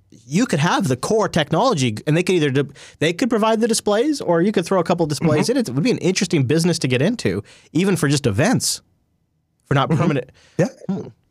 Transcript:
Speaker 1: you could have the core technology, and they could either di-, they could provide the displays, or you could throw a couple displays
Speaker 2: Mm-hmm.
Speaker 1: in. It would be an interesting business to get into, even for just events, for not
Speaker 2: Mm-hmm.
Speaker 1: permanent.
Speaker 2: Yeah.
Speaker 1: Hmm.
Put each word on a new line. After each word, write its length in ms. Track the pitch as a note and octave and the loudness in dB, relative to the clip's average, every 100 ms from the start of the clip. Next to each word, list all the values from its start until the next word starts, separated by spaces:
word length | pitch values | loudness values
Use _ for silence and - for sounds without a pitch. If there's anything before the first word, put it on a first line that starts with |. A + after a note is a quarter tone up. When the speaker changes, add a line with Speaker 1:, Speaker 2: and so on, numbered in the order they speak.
| _ | _
Speaker 1:
you 340 | - A#2+ E3 | -20 -4 -2
could 140 | B3+ D#3+ | 0 0
have 280 | E3+ C4 E3+ | 0 0 0
the 80 | |
core 320 | B2+ - A3 F3+ | -2 0 0 0
technology, 720 | E3+ D3 D#3+ C4 E3+ B2+ G#2 | 0 0 2 2 2 0 -2
and 100 | - | -2
they 60 | D#3+ | 0
could 140 | F3+ | 2
either 160 | F3+ D3 | 2 2
di-, 220 | C3+ C#3 - - - | 0 -2 -8 -16 -4
they 120 | D3+ | -2
could 160 | F3 A#3+ | 0 0
provide 280 | A3+ A3 A3 | 2 2 2
the 80 | A3+ | 0
displays, 540 | A3+ G#3+ G#3 D4+ C#4+ | 0 0 0 0 -2
or 220 | - E3 | 0 2
you 80 | G3 | 2
could 140 | G#3 | 0
throw 140 | E3 F#3+ | 0 0
a 40 | |
couple 240 | A#3+ F3 D#3 | 0 0 -2
displays 400 | C#3+ E3 D3+ - | 0 0 2 0
Speaker 2:
Mm-hmm. 80 | C4+ | -2
Speaker 1:
in. 80 | |
It 40 | G#3+ | -2
would 120 | B2+ | -2
be 60 | B3 | 0
an 80 | - | 0
interesting 460 | F3 F#3+ F#3 D#3+ | 0 -2 0 0
business 340 | B2+ D#3+ F3 E3 | 2 2 0 0
to 100 | C3 | 0
get 140 | B2 | 0
into, 420 | E3 B3 G#2+ F#2 - - _ | 0 -2 -4 -4 -8 -16 _
even 240 | D#3 G3 | -2 0
for 120 | F3+ C#3+ | 0 0
just 200 | C#3+ - | 0 0
events, 560 | G2 G#2+ B2 - - _ _ _ _ _ _ _ _ | 0 0 0 -2 -8 _ _ _ _ _ _ _ _
for 80 | - | -2
not 160 | C#3 B2+ | 0 2
Speaker 2:
Mm-hmm. 100 | E3 | 2
Speaker 1:
permanent. 300 | E3 C#3 - - _ - | 0 0 -4 -14 _ -2
Speaker 2:
Yeah. 80 | G3+ - - | -2 -4 -8
Speaker 1:
Hmm. 200 | F#3+ - - _ | -8 -10 -18 _